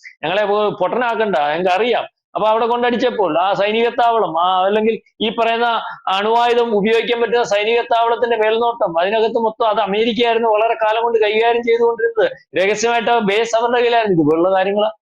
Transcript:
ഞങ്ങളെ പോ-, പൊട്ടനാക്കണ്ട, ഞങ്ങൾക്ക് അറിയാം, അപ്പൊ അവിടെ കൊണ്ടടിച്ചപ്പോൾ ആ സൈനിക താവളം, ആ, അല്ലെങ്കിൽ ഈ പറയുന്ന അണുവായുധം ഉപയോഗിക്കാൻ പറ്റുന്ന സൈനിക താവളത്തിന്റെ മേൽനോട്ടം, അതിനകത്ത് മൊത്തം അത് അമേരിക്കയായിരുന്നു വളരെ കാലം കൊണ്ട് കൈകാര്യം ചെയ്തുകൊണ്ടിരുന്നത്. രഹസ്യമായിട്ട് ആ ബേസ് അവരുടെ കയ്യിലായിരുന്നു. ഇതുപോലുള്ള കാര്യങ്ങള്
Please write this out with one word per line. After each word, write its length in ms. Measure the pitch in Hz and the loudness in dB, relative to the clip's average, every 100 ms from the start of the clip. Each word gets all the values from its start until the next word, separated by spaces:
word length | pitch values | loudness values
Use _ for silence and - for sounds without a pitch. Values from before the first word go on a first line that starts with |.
| - - | -20 -10
ഞങ്ങളെ 220 | 147 196 | -4 -2
പോ-, 300 | 202 208 208 | 0 0 0
പൊട്ടനാക്കണ്ട, 600 | - 180 214 247 220 214 170 | -2 -2 -2 -2 -2 -2 0
ഞങ്ങൾക്ക് 340 | 147 160 185 | 0 0 0
അറിയാം, 360 | 185 240 190 - - _ | 0 0 -2 -4 -12 _
അപ്പൊ 140 | 170 214 | -4 0
അവിടെ 180 | 220 233 | 0 0
കൊണ്ടടിച്ചപ്പോൾ 720 | 240 247 240 247 220 180 156 | 0 0 0 -2 0 0 0
ആ 140 | 190 | 0
സൈനിക 360 | 180 202 226 233 | 0 0 0 0
താവളം, 540 | 233 233 226 180 165 | 2 2 2 0 0
ആ, 220 | 180 185 | 0 2
അല്ലെങ്കിൽ 340 | 190 214 220 226 - _ | 2 2 0 -2 -8 _
ഈ 80 | 214 | -6
പറയുന്ന 380 | 226 226 226 240 226 - - - | -2 -2 0 0 -2 -6 -10 -4
അണുവായുധം 680 | 190 208 233 240 240 233 | -2 0 2 2 2 0
ഉപയോഗിക്കാൻ 460 | 208 208 226 226 233 | 0 2 0 0 -2
പറ്റുന്ന 220 | 233 233 | 0 0
സൈനിക 380 | 196 202 214 233 | 0 0 2 0
താവളത്തിന്റെ 560 | 233 233 233 233 233 226 | 0 0 0 0 0 0
മേൽനോട്ടം, 640 | 214 226 233 233 202 165 | 0 0 -2 -2 -2 0
അതിനകത്ത് 380 | 185 220 226 233 | 0 0 0 0
മൊത്തം 300 | 226 220 226 | -2 -2 0
അത് 120 | 208 | 0
അമേരിക്കയായിരുന്നു 680 | 196 202 233 220 233 226 233 | 0 0 0 0 0 2 2
വളരെ 260 | 214 226 | 2 0
കാലം 280 | 226 220 220 | 0 0 0
കൊണ്ട് 160 | 233 226 | 0 0
കൈകാര്യം 440 | 214 214 233 233 | 2 2 2 0
ചെയ്തുകൊണ്ടിരുന്നത്. 960 | 233 233 233 226 226 226 175 - _ 151 | 0 2 2 0 -2 0 -2 -2 _ -2
രഹസ്യമായിട്ട് 520 | 190 208 233 233 220 | 0 0 0 0 2
ആ 80 | 233 | 2
ബേസ് 380 | 202 202 226 226 | 2 0 0 0
അവരുടെ 220 | 233 240 | 0 0
കയ്യിലായിരുന്നു. 440 | 240 233 214 175 | 2 2 2 0
ഇതുപോലുള്ള 340 | 147 165 180 190 | 2 2 2 2
കാര്യങ്ങള് 340 | 190 208 214 - _ | 0 0 -2 -4 _